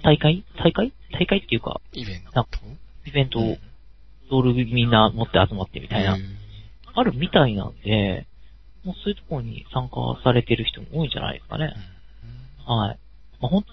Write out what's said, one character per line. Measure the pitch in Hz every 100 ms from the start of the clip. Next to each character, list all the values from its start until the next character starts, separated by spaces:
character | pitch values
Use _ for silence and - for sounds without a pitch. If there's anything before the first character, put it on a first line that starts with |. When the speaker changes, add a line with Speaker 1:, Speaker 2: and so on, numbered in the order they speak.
Speaker 1:
大 | - 151
会？ | 151 175 - -
大 | 165
会？ | 175 240 - -
大 | - 180
会 | 196
っ | -
て |
い | 113
う |
か、 | - - -
Speaker 2:
イ | -
ベ | 104 92
ン |
ト？ | -
Speaker 1:
な | 127
ん |
か、 | - - 104 131 - - -
イ |
ベ | 143
ン | 131
ト | 117
を、 |
Speaker 2:
う | 110
ん。 | - - - - - - - -
Speaker 1:
ド | 131
ー |
ル | 127
み | 123 117 120 117
ん |
な | 113 110
持 | 110
っ | 113
て | 113 110
集 |
ま | 101
っ | 87
て | -
み | -
た | 110
い |
な。 | 98 98
Speaker 2:
へ |
ー。 | - - - - - - -
Speaker 1:
あ | -
る | 240
み | 120 175
た | 190 131
い |
な | 101 -
ん | -
で、 | 101 107 101 92 - - - - - -
も | 185
う | -
そ | 208
う |
い |
う | 208
と | -
こ | 147
ろ |
に | 117 110 -
参 | 127 127
加 | 123 120 123
さ | 127
れ | 120
て | -
る | 117
人 | 113 -
も | - 147
多 |
い | 156
ん |
じ | -
ゃ |
な | -
い | -
で |
す | -
か | -
ね。 | 151 107 98 - - - - - - - -
Speaker 2:
う |
ん。 | 117
Speaker 1:
は | 104
い。 | - - - - -
ま | 127
あ、 |
本 | 185 -